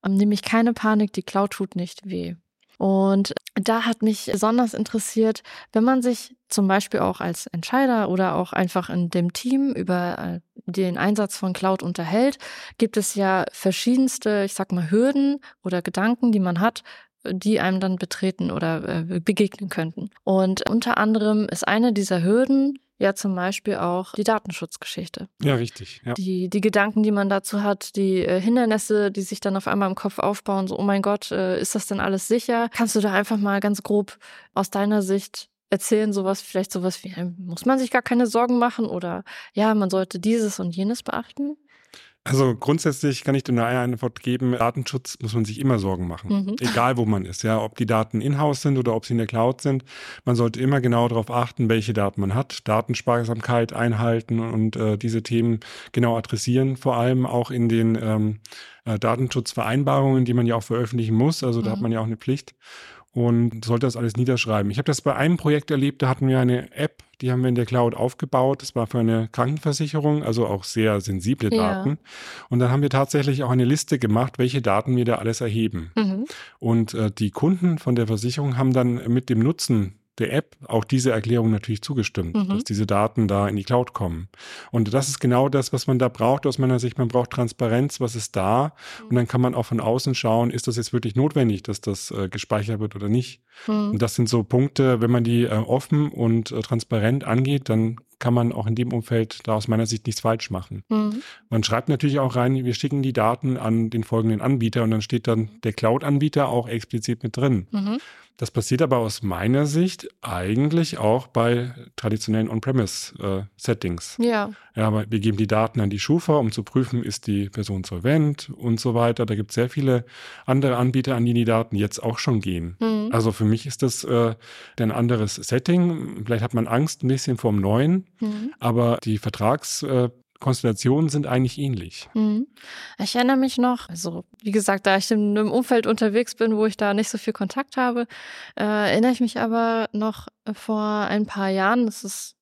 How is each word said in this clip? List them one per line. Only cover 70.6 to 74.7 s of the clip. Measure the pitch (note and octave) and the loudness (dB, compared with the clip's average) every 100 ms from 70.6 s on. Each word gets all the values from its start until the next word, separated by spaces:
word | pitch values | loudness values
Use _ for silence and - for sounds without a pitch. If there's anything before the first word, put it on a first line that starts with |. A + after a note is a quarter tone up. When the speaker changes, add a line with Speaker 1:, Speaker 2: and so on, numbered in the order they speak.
| - | -4
Speaker 2:
sehr | A2+ A2 G#2 | 0 2 2
sensible | F#2+ F#2+ F#2 C#3 G#2+ | -2 -4 -2 0 2
Speaker 1:
Ja. | A3 G#3+ F#2+ | 2 2 0
Speaker 2:
Daten. | F#3 D3+ _ - - - - | -2 -4 _ -20 -18 -18 -2
Und | A#2+ | 2
dann | B2 | 2
haben | C3+ | 2
wir | C#3+ | 2
tatsächlich | C3+ C#3 D3 C#3 C3+ | 2 2 0 2 0
auch | B2+ | 2
eine | B2+ | 2
Liste | B2 D3+ - C#3+ | 4 2 0 0
gemacht, | A#2+ G#2+ C3 - | 2 2 0 0
welche | B2+ C3+ | 0 0
Daten | A2+ | 2